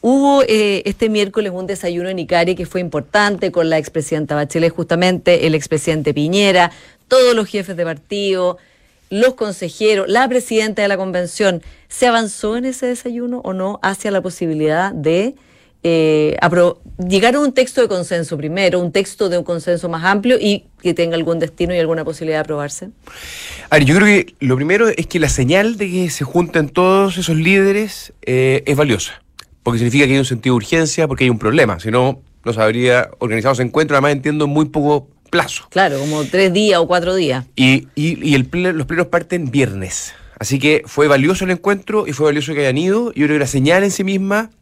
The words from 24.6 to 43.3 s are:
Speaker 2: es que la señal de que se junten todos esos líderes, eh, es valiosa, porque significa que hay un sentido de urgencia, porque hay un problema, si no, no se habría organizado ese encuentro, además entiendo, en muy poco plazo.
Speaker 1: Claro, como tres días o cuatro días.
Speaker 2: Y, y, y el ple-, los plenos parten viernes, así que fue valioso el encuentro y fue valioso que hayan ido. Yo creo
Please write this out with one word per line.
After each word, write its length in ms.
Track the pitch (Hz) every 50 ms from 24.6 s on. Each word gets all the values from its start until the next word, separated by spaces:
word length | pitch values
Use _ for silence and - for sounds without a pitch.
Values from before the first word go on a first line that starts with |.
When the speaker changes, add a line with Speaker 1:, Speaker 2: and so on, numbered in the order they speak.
| 143 160 190 220 233 220
Speaker 2:
es 180 | - - 160
que 120 | - - 170
la 100 | 156 135
señal 480 | - 143 127 131 170 196 208 226 233
de 120 | 208 208 185
que 200 | 180 185 180 165
se 160 | - - 143
junten 420 | 131 - 175 175 170 - 165 151 135
todos 480 | - 180 185 185 190 196 196 196 170
esos 180 | 185 170 170 160
líderes, 760 | 156 160 185 196 196 196 196 196 208 220 202 - - - - - _
eh, 400 | - - 127 131 131 131 131 - -
es 100 | 151 143
valiosa, 480 | 135 151 139 107 - - - - - _ _ _ - - _ _ _ -
porque 160 | 120 120 113
significa 260 | 120 117 117 143 147
que 80 | 131 135
hay 60 | 139
un 60 | 131
sentido 280 | 131 127 110 - 127 127
de 40 |
urgencia, 500 | 117 107 - 165 165 160 151 - 170 160
porque 160 | 143 131 - 131
hay 60 | 123
un 100 | 120 107
problema, 400 | - 107 135 160 135 107 92 85
si 100 | 95 110
no, 300 | 113 123 127 135 139 - - _ _ _ -
no 100 | 117 107
se 80 | 113
habría 480 | 110 110 110 120 123 123 123 123 - - - -
organizado 340 | 120 113 110 113 104 135 131
ese 100 | 117 127
encuentro, 320 | 117 - 156 160 139 143
además 160 | 135 139 143
entiendo, 340 | 147 139 135 151 147 151 151
en 60 | 143
muy 140 | 143 156 156
poco 420 | 156 - 156 143 147 147 143 - - _ _ _ -
plazo. 380 | - 170 165 - - - - -
Speaker 1:
Claro, 300 | - 180 196 165 139 135
como 240 | 143 151 151 151 147
tres 260 | - 185 185 196 185
días 280 | 175 202 214 208 185 170
o 80 | 165
cuatro 280 | - 175 180 170 180 185
días. 300 | 190 170 135 127 131 127 - -
Speaker 2:
Y, 320 | - 131 127 135 135 131 - -
y, 320 | 147 151 165 - - - 151
y 60 | 143
el 100 | 131 131
ple-, 280 | 131 - 175 180 185 170
los 120 | 160 127
plenos 200 | 135 165 170 170
parten 420 | 170 - 170 170 - 180 175 156 127
viernes, 600 | 113 143 127 104 98 98 92 92 - - - - - - - - - -
así 200 | 107 117 139 135
que 240 | 135 151 151 - -
fue 220 | - - - 151
valioso 380 | 147 143 131 135 165 190 180 190
el 60 | 185
encuentro 540 | 180 175 - 196 202 190 - - 214 214 190
y 40 | - 135
fue 120 | 131 156
valioso 260 | 151 147 151 131 151 151
que 80 | 147
hayan 160 | 143 131 127
ido. 360 | 147 175 185 196 226 240 226 -
Yo 120 | 135 147
creo 80 | 143